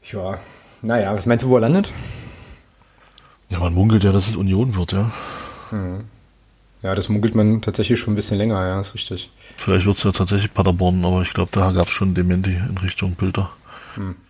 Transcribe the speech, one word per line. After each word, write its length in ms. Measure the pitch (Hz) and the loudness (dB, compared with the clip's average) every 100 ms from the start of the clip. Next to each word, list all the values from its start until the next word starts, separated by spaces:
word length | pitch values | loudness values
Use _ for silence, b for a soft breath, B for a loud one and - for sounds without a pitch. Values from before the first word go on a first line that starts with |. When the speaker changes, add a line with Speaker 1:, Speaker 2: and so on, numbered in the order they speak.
| - | -10
Speaker 1:
Ja, 260 | 101 92 98 B B B B | -8 -8 -8 B B B B
naja, 320 | 110 120 98 | -2 0 2
was 100 | 104 | 0
meinst 200 | 95 117 | 2 2
du, 40 | 127 | 4
wo 80 | 127 | 4
er 60 | |
landet? 280 | 113 180 208 B B B B B B B B B B B B B B B _ | 6 2 0 B B B B B B B B B B B B B B B _
Speaker 2:
Ja, 100 | 90 | -2
man 160 | 87 | 0
munkelt 300 | 85 104 110 | 4 4 6
ja, 80 | 98 | 6
dass 160 | 98 92 | 4 0
es 80 | 104 | -2
Union 400 | 98 95 127 98 | 0 2 2 0
wird, 160 | 87 | -2
ja. 180 | 98 110 B B B B B B | 0 -2 B B B B B B
Speaker 1:
Mhm. 320 | 107 92 92 110 - _ _ _ _ _ _ | -8 -6 -8 -12 -20 _ _ _ _ _ _
Ja, 120 | 95 | -4
das 140 | 95 98 | -2 0
munkelt 240 | 107 110 | 0 2
man 260 | 110 107 110 | 2 2 2
tatsächlich 380 | - - 104 113 | 0 -2 0 0
schon 140 | - | 0
ein 20 | 104 | -2
bisschen 220 | - 101 | 0 0
länger, 260 | 110 101 92 | 0 0 -2
ja, 140 | 95 | -2
ist 140 | 95 | -6
richtig. 360 | - - 92 - B B B | -8 -8 -8 -10 B B B
Speaker 2:
Vielleicht 280 | - 95 | 0 2
wird's 180 | 92 101 | 2 2
ja 80 | 104 | 0
tatsächlich 420 | - 92 98 104 | 0 0 0 0
Paderborn, 500 | - 95 90 90 92 | 0 2 2 2 2
aber 160 | 90 92 | 2 2
ich 100 | 90 | 0
glaub, 160 | - 87 | -2 -2
da 200 | - 95 | 0 2
gab's 180 | 90 87 | 2 0
schon 240 | - 95 | 0 0
Dementi 380 | 90 90 90 95 | 2 2 2 0
in 260 | 90 - 92 | -2 -2 -4
Richtung 380 | 92 - 98 87 | -4 -4 -4 -2
Bülter. 340 | 95 92 95 - B B B - | -2 -2 -4 -8 B B B -10
Speaker 1:
Hm. 180 | 95 90 | -10 -10